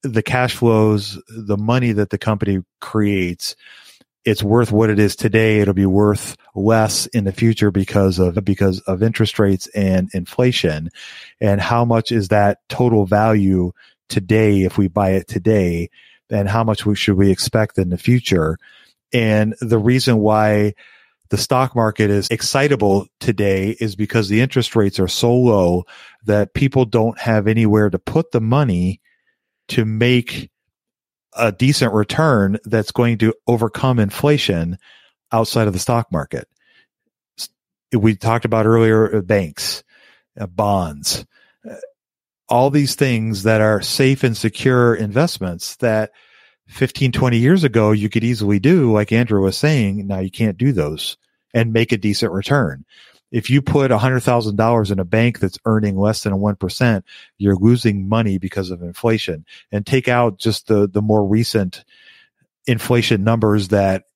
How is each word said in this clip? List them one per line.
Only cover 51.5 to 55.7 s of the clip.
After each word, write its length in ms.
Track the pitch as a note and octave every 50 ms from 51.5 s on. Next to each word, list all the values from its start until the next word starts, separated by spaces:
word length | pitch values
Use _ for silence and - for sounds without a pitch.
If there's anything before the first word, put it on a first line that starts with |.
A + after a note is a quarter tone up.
| -
and 180 | A#2 A2+ A#2
make 180 | A2 A2+ A#2 -
a 60 | A#2+
decent 360 | G#2 F#2 G#2+ G2+ - - G#2
return. 520 | E2 F#2+ G2+ - C#3 C#3+ A#2+ E2 C#2 C#2 - _ _ - - - _ _ _ _
If 160 | - A#2 - -
you 140 | B2+ C#3+
put 280 | C3+ - - C#3+ C#3 C3
a 80 | B2 G#2+
hundred 220 | G#2+ C3 C3 B2+
thousand 360 | - - B2 A#2+ A2 G#2+ G2+
dollars 340 | G#2 A2 A2+ A#2+ A#2 G#2+ F#2+
in 80 | G2+ F#2+
a 60 | F#2
bank 360 | F2 A2 A2 A#2 A#2+ A2+ -
that's 180 | - F#2 - - _
earning 320 | A2+